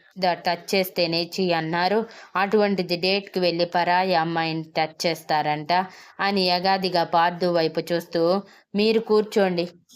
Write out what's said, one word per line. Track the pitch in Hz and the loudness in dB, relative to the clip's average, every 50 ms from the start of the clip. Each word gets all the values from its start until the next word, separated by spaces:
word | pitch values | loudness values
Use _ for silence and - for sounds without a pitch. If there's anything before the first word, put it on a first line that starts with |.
| _ _ _ 190 185 180 170 170 | _ _ _ -2 0 0 0 0
టచ్ | - 180 175 175 175 - | -2 -4 -4 -4 -4 -2
చేస్తేనే | - 196 185 185 - - 175 165 165 165 175 165 | 0 0 0 0 0 -2 -2 0 0 -2 -4 -4
చీ | - - 190 180 | -4 -2 -2 0
అన్నారు, | 170 165 160 160 165 175 180 185 202 220 220 226 - - - - _ | 0 0 -2 -2 -2 0 0 2 0 0 -2 -4 -10 -20 -20 -8 _
అటువంటిది | 185 196 202 202 214 208 202 202 185 185 160 180 170 | -2 -2 2 2 2 2 2 0 -2 -2 -4 -4 -2
డేట్కి | 165 185 196 202 202 - - 190 | 0 0 0 -2 -4 -4 -4 0
వెళ్ళి | 180 175 165 170 170 | 0 0 2 0 -2
పరాయి | 170 - 180 170 170 175 180 185 190 180 | 0 0 0 0 2 2 2 2 2 2
అమ్మాయిని | 165 165 165 165 165 165 160 160 160 160 160 | 0 0 0 -2 -2 -2 -2 -2 -4 -6 -6
టచ్ | - 165 160 156 156 _ | -4 -4 -4 -4 -4 _
చేస్తారంట" | - 175 160 160 - - 165 151 147 151 151 151 151 147 170 180 196 185 - - - - - - | -4 -4 -4 -4 -4 -2 -2 0 0 0 -2 -2 -2 0 0 0 0 -2 -8 -20 -20 -20 -8 -4
అని | 196 196 202 196 185 180 | -4 -2 0 0 2 2
ఎగాదిగా | 175 180 180 190 196 190 185 185 170 175 165 | 0 2 2 2 0 2 0 0 0 0 0
పార్థు | 165 - 170 165 180 180 170 185 180 | 2 2 2 2 2 2 0 -2 0
వైపు | 170 170 160 160 160 170 165 | 2 2 2 0 0 -4 -4
చూస్తూ, | - 175 170 165 - - 170 165 170 185 202 202 - - - _ _ - | -2 -4 -4 -4 -2 -2 0 2 2 2 0 -2 -6 -20 -20 _ _ -2
"మీరు | 196 208 220 220 226 | 0 2 2 2 0
కూర్చోండి, | 220 - 214 214 214 214 - 220 196 185 180 170 170 175 - - _ _ - | 2 2 2 2 2 2 2 2 2 2 2 -2 -4 -6 -8 -18 _ _ -20